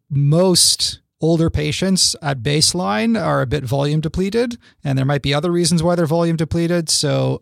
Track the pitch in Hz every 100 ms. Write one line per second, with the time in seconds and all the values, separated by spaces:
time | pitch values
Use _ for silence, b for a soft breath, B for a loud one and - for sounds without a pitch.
0 | - 143 143 160 190 175 - - - -
1 | _ - 156 165 165 - 151 - 190 185
2 | - - 143 135 120 147 - 175 190 214
3 | 226 226 151 143 131 147 131 139 147 156
4 | 156 180 196 226 247 240 b b 143 135
5 | 135 143 139 143 175 175 165 170 170 175
6 | 151 170 170 165 160 170 170 175 160 -
7 | 147 135 131 135